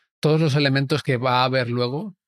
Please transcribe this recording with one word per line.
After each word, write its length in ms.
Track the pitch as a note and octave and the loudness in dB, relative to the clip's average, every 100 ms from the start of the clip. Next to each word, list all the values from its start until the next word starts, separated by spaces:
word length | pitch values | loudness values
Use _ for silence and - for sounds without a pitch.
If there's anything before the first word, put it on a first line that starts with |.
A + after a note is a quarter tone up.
| _ _ | _ _
Todos 220 | D3+ D#3+ | 0 2
los 140 | D#3+ C#3 | 2 2
elementos 480 | C#3+ C3+ C#3 D3+ | 2 0 0 -2
que 140 | - B2 | -2 -2
va 240 | B2+ B2 | 0 0
a 40 | C3 | 2
haber 240 | C3 A#2+ | 0 -2
luego 460 | A#2+ B2 C#3+ G#3 - | -2 -4 -4 -10 -16